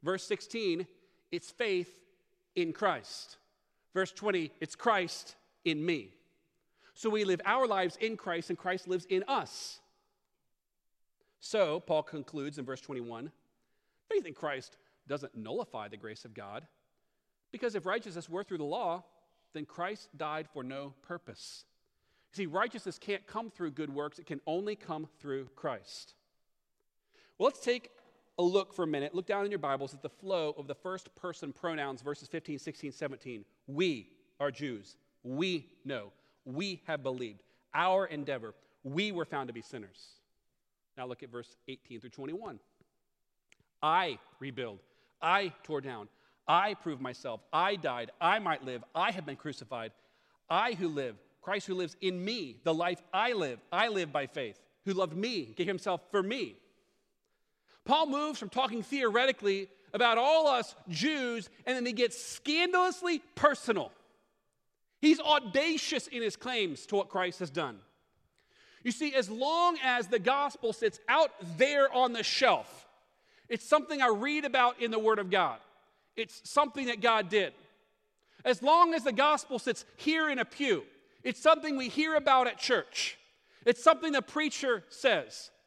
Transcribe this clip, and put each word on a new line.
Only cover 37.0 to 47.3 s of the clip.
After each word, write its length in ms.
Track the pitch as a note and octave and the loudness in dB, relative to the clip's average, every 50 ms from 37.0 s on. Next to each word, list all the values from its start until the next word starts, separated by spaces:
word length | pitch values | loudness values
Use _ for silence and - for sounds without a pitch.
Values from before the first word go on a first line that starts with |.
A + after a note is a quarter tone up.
| C3+ | -4
believed. 400 | C3+ B2+ B2+ B2 A2+ G#2 F#2+ _ _ _ _ _ _ - | -6 -6 -6 -8 -10 -10 -16 _ _ _ _ _ _ -2
Our 320 | D3 E3+ F#3 F#3 F#3+ G3 | 0 2 4 4 2 2
endeavor. 480 | E3+ D#3+ D3 C#3+ C3+ C#3 B2+ A2 A2+ G#2 _ _ _ _ _ _ | 0 -4 -8 -6 -6 -6 -6 -6 -12 -16 _ _ _ _ _ _
We 300 | C3+ C3+ D#3+ G3+ G#3+ G3+ | -6 -2 -2 -2 -2 -2
were 140 | F3 D#3+ | -4 -6
found 220 | - - D3 C3+ B2 | -4 -4 -6 -6 -6
to 40 | A#2+ | -10
be 80 | A#2 | -12
sinners. 600 | A2 - - B2 G#2+ F#2+ F#2 - - - - _ _ _ _ _ _ _ _ _ _ _ _ _ _ _ _ | -14 -12 -12 -14 -14 -14 -18 -20 -20 -20 -20 _ _ _ _ _ _ _ _ _ _ _ _ _ _ _ _
Now 100 | - B2+ | -12 -10
look 160 | B2+ B2 A#2 - | -10 -10 -12 -14
at 60 | B2+ | -14
verse 260 | A2+ A#2+ A#2 - - _ _ - | -12 -12 -12 -12 -18 _ _ -16
eighteen 320 | C3 B2+ _ _ B2 A2+ | -16 -16 _ _ -18 -16
through 100 | A2+ B2+ | -16 -16
twenty-one. 480 | A2+ - C#3 D3 D#3+ F#3+ A3+ G#3 C3+ G2+ _ _ _ _ _ _ _ _ _ _ _ _ _ _ _ _ _ _ _ _ _ _ _ _ - | -14 -12 -10 -8 -8 -8 -10 -12 -14 -16 _ _ _ _ _ _ _ _ _ _ _ _ _ _ _ _ _ _ _ _ _ _ _ _ -2
"I 360 | D3+ D#3+ F3+ F#3 E3+ B2+ G#2 - - _ _ | 2 2 2 2 0 -4 -8 -12 -20 _ _
rebuild. 440 | C3+ C#3 B2+ A2 B2+ A#2 G2+ F#2+ _ _ _ _ _ _ _ _ | -12 -10 -8 -8 -8 -8 -10 -14 _ _ _ _ _ _ _ _
I 320 | - D#3+ F3+ G3+ G3+ F#3 D3+ - - | 0 2 2 2 2 -2 -6 -12 -10
tore 180 | - D#3 C#3+ C3 | -6 -6 -6 -6
down. 260 | C3+ B2 A2 G#2 G#2 _ _ _ _ _ _ _ - | -6 -10 -10 -12 -14 _ _ _ _ _ _ _ 4
I 260 | D#3 E3+ F#3+ G#3+ G#3 | 4 4 4 2 -4
proved 280 | - - F3 D3+ B2+ C3 | -4 -6 -8 -6 -6 -6
myself. 400 | B2+ B2 - - C3+ | -8 -8 -8 -8 -8